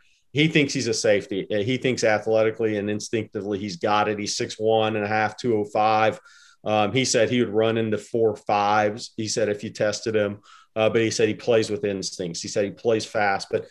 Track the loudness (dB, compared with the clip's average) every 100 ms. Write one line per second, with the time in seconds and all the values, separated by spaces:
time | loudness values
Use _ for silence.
0 | _ _ _ 0 2 2 0 0 -2 0
1 | 2 2 0 -6 -4 -2 -2 -2 -2 0
2 | 2 0 2 2 2 0 -2 -2 -2 -4
3 | -4 -6 -4 -6 -6 -6 -6 -4 0 2
4 | 0 -2 -4 -6 -6 -2 2 2 2 0
5 | -2 0 0 -2 -2 0 0 0 2 4
6 | 2 0 -8 -20 -20 _ -2 0 2 0
7 | 0 2 2 2 0 2 2 2 -2 -4
8 | -4 0 2 0 0 2 4 4 2 -2
9 | -10 -8 -4 0 0 -2 -6 -2 -2 -2
10 | -2 0 0 -4 -16 -20 _ 0 2 2
11 | 0 2 0 0 2 2 2 -2 -2 -4
12 | -6 -8 -8 -8 -6 -2 -2 -2 0 0
13 | 0 -2 0 0 -2 -4 -6